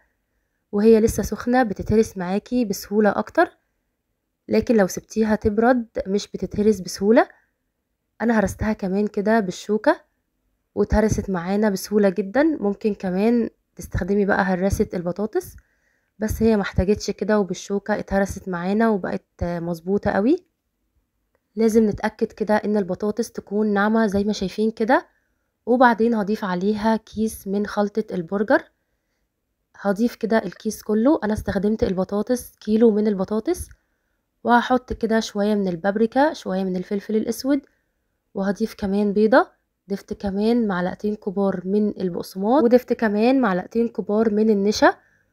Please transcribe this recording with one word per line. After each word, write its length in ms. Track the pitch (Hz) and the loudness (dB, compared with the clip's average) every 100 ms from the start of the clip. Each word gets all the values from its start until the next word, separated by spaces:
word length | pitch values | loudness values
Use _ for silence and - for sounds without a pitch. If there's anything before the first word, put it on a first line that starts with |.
| _ _ _ _ _ _ _ | _ _ _ _ _ _ _
وهي 280 | 208 220 220 | 2 6 6
لسه 240 | 220 - | 6 0
سخنة، 400 | 196 214 - 247 | -4 -4 0 2
بتتهرس 540 | 233 - - 220 214 196 | 2 -2 0 2 2 -2
معاكي 480 | 180 196 - 247 220 | -4 -4 -2 -2 -2
بسهولة 440 | 196 - 208 208 | -4 -2 2 2
أكتر. 480 | - - - 349 - _ _ _ _ _ _ _ _ - | 2 0 0 0 -2 _ _ _ _ _ _ _ _ -2
لكن 300 | 214 - 226 | 0 2 4
لو 100 | 185 | 2
سبتيها 480 | - - 220 220 208 | -2 -8 -2 0 0
تبرد 500 | 220 208 233 240 226 - 190 | 0 2 2 2 -2 -8 -4
مش 200 | 202 - | -4 -4
بتتهرس 480 | 190 185 - 208 202 | -8 -6 0 2 0
بسهولة. 480 | 180 - 196 247 370 - _ _ _ _ _ _ _ - | -2 -2 4 4 4 -2 _ _ _ _ _ _ _ -6
أنا 180 | 226 220 | 0 2
هرستها 340 | 190 - 214 | 0 -2 -4
كمان 340 | 214 190 196 208 | -4 -2 -2 -2
كده 320 | - 202 226 | -2 0 0
بالشوكة 600 | 185 - - 214 285 - _ _ _ _ _ _ _ - | 0 -6 -4 -2 0 0 _ _ _ _ _ _ _ -4
واتهرست 540 | - 208 214 208 202 | 0 2 2 0 -4
معانا 400 | 185 170 202 214 | -4 -2 0 0
بسهولة 400 | 190 - 208 202 | -2 -2 2 2
جدًا. 340 | 190 196 247 | 0 -2 0
ممكن 500 | 320 294 202 202 220 | 0 0 -4 -4 -4
كمان 560 | 202 190 185 214 240 - - _ - | -4 -4 0 2 2 0 -6 _ -20
تستخدمي 500 | - - 185 202 196 | -10 -6 -2 0 2
بقى 180 | 175 | 2
هراسة 440 | 190 180 190 - 208 | 0 0 0 0 -2
البطاطس، 640 | 190 175 175 214 359 - - _ _ _ _ _ - | -4 -6 -6 -6 -6 -8 -12 _ _ _ _ _ -8
بس 240 | 214 - | -6 0
هي 140 | 226 214 | 2 2
محتاجتش 540 | 185 - 185 208 - | 0 0 0 0 -4
كده، 280 | - 202 214 | -6 0 0
وبالشوكة 600 | 185 180 - 202 - 208 | 0 -6 -6 -6 -4 -6
اتهرست 500 | - 196 196 - - | -2 -2 -2 -4 -8
معانا 400 | 175 180 208 226 | -6 -2 0 2
وبقت 540 | 208 170 196 - - | 0 -4 -8 -10 -8
مظبوطة 680 | 175 175 170 165 175 202 208 | -6 -4 -6 -6 -2 -2 0
قوي. 340 | 196 214 359 - _ _ _ _ _ _ _ _ _ _ 208 | 0 2 0 -4 _ _ _ _ _ _ _ _ _ _ 0
لازم 340 | 226 220 220 | 2 4 2
نتأكد 380 | - 214 - 220 | 0 -4 -4 -6
كده 280 | - 202 208 | -4 0 0
إن 220 | 202 214 | 0 -2
البطاطس 540 | 180 180 208 208 226 | -2 -4 -4 -4 -6
تكون 420 | - - 202 220 | -8 -6 -2 0
ناعمة 340 | 202 208 220 220 | 2 2 2 2
زي 160 | 196 | 0
ما 100 | 202 | -2
شايفين 380 | 202 185 - 220 | -2 -4 -2 -2
كده. 360 | 220 220 302 - _ _ _ _ _ - | 0 2 0 0 _ _ _ _ _ 0
وبعدين 480 | 240 247 226 226 | 4 4 4 2
هضيف 300 | 220 190 214 | 0 -2 -4
عليها 520 | 202 180 196 214 220 220 | -4 -2 -2 0 0 0
كيس 520 | - 208 220 - 196 | -2 -6 -4 -6 -6
من 200 | 202 208 | -4 -4
خلطة 360 | - 202 220 220 | -2 -2 -2 -6
البرجر، 520 | 185 165 202 214 294 - _ _ _ _ _ _ _ _ _ _ - | -6 -4 -4 2 0 0 _ _ _ _ _ _ _ _ _ _ -8
هضيف 380 | 202 196 240 - | -4 0 -2 -2
كده 220 | 202 220 | -2 -2
الكيس 460 | 185 - 220 214 | -2 -8 -10 -8
كله. 360 | - 214 240 320 | -4 0 2 2
أنا 100 | 208 | 0
استخدمت 500 | 214 - 196 208 220 | -4 -4 -2 -2 0
البطاطس، 720 | 196 180 185 202 214 247 - _ | -2 -2 -4 -4 -2 -4 -6 _
كيلو 360 | - 214 233 | -2 4 4
من 160 | 208 214 | 4 0
البطاطس، 640 | 190 190 214 269 359 - - _ _ _ _ _ _ | -2 -2 -4 -4 -6 -8 -20 _ _ _ _ _ _
وهحط 500 | 226 240 - 247 - | 2 2 4 -2 -2
كده 260 | 220 220 226 | -6 -2 -2
شوية 360 | 220 202 202 208 | -2 -2 0 0
من 120 | 190 | -2
البابريكا، 680 | 170 196 208 226 262 302 | -2 -2 0 0 2 0
شوية 300 | - 202 185 | 0 -6 -4
من 120 | 190 180 | -2 -4
الفلفل 400 | 185 202 - 214 | -4 -6 -4 -4
الأسود، 460 | 233 226 262 285 - _ _ _ _ _ _ | -2 -4 -2 -2 -4 _ _ _ _ _ _
وهضيف 420 | 202 196 196 220 - | -6 -4 -2 -4 -4
كمان 360 | 202 196 208 | -2 0 0
بيضة. 340 | 196 214 262 359 _ _ _ - | 2 4 6 4 _ _ _ -10
ضفت 240 | 196 - | -10 -10
كمان 540 | 214 196 196 214 240 214 | -10 -6 -2 0 2 0
معلقتين 480 | 180 180 185 214 208 | -2 -4 -4 -6 -6
كبار 460 | - 185 196 190 180 | -6 -2 -2 -2 -2
من 360 | 208 208 - | 0 0 -2
البقسماط، 640 | 185 175 - 190 202 269 | -6 -6 -8 -6 0 2
وضفت 300 | 339 240 - | 6 4 2
كمان 480 | 240 220 208 226 269 | -2 0 2 2 2
معلقتين 460 | 233 180 - 226 233 | 2 0 -2 -2 -2
كبار 460 | - 185 208 220 | -4 -2 0 2
من 160 | 208 220 | 2 2
النشا، 460 | 202 202 214 311 - _ _ _ | 2 2 2 2 2 _ _ _